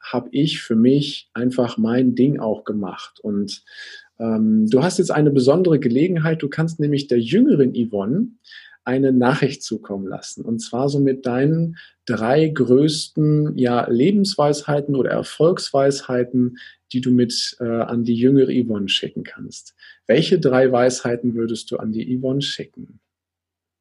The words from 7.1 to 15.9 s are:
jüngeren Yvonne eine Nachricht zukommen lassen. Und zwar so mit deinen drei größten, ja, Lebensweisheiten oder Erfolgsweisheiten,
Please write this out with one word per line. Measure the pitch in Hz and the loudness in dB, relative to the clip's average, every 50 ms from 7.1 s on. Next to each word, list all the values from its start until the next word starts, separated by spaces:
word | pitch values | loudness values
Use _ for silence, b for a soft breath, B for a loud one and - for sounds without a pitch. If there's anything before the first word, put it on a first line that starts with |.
| 123 120 | 0 0
jüngeren | 113 113 165 220 262 302 202 151 131 120 - | 0 2 2 4 4 4 4 4 2 2 2
Yvonne | 120 117 113 104 101 98 107 147 196 247 - - B B B B B B B B B _ | -2 -2 -2 -2 -4 -2 -2 -2 -2 -2 -4 -8 B B B B B B B B B _
eine | 123 127 135 139 135 | -2 0 2 2 4
Nachricht | 131 123 123 123 - - 143 123 - - | 4 4 4 2 2 2 0 -2 -2 -6
zukommen | - - 113 104 - - 101 98 95 95 | -8 -8 -8 -8 -8 -8 -8 -8 -8 -8
lassen. | 98 98 - - - - - | -10 -12 -12 -16 -16 -12 -8
Und | - 117 113 | -6 -6 -6
zwar | 113 - 117 123 139 143 | -6 -6 -4 -2 -2 0
so | 143 143 | 0 2
mit | 139 135 135 135 131 | 2 2 0 -2 -4
deinen | 127 120 127 139 151 160 165 165 165 165 B B B B B _ | -4 -2 0 0 0 0 0 -2 -4 -6 B B B B B _
drei | - 117 104 110 117 135 156 160 156 | -6 -4 -2 0 2 2 2 2 2
größten, | 143 135 123 117 123 139 147 156 151 - - - _ 160 151 151 151 151 151 151 - | 0 0 2 4 4 4 4 2 0 -4 -8 -6 _ 0 2 2 2 2 0 0 -2
ja, | - 123 120 120 120 - - | -2 0 0 0 0 0 0
Lebensweisheiten | 120 117 143 196 208 202 196 - - - 147 147 143 147 - - 147 147 143 - 139 | 2 2 2 4 4 2 0 0 0 0 0 0 0 -2 -2 -2 -2 -2 0 -2 -2
oder | 131 117 - | 0 0 0
Erfolgsweisheiten, | - 113 - - - - 147 170 185 - - - - 139 139 139 | -2 -4 -4 -6 -2 2 2 2 2 0 -4 -2 0 2 2 2